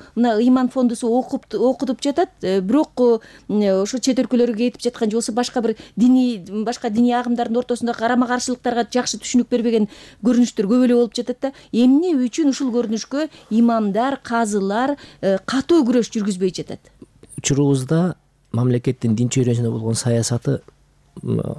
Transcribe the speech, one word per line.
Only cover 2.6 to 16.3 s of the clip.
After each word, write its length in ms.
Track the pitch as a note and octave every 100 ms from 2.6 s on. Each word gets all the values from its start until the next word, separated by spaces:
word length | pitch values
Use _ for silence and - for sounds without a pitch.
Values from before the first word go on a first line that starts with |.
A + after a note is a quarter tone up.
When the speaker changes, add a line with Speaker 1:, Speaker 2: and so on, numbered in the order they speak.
Speaker 1:
бирок, 300 | F#3 C#4 D#4 -
э, 200 | B3 A3+ - - -
м, 320 | G#3 G#3 F#3+
ошо 160 | G3+ B3+
чет 200 | C4+ A#3+
өлкөлөргө 380 | B3+ A#3+ A#3+ G#3+
кетип 240 | A#3+ -
жаткан 300 | A#3+ - A3
же 60 | A3
болбосо 160 | A#3
башка 260 | A3+ B3 B3+
бир 160 | A3 A3 -
диний, 440 | - B3 B3+ B3 A3 E3 G3+
башка 240 | A3 B3 A#3+
диний 240 | G#3+ A#3+
агымдардын 460 | A#3+ B3 A#3+ A3+ A#3
ортосундагы 400 | A#3+ A#3+ A#3+ A#3
карама-каршылыктарга 880 | A3+ B3 A#3+ B3 - B3 B3+ A#3 A3+
жакшы 280 | B3 B3 G#3+
түшүнүк 280 | - B3 -
бербеген 380 | B3 A#3 A3 G#3 - - -
көрүнүштөр 400 | G#3 A#3+ A#3+ -
көп 200 | G3 B3 B3+
эле 80 |
болуп 180 | A#3+ A#3+
жатат 220 | - A#3+ B3
да. 100 | - - -
Эмне 440 | G#3+ B3+ C#4 F4+ C#4+
үчүн 320 | B3 - D4
ушул 240 | B3 C4+
көрүнүшкө 560 | A#3 A#3 A3 - C4+ D#4 - -
имамдар, 680 | A3 A#3 A3+ G#3 G3 C4 C#4
казылар, 760 | - A#3 A#3 G#3 G3 G#3 C4+ C#4+ - -
э, 160 | G3 F#3+
катуу 400 | - C4+ - E4+
күрөш 260 | A#3+ B3 G#3+
жүргүзбөй 400 | A3+ G3+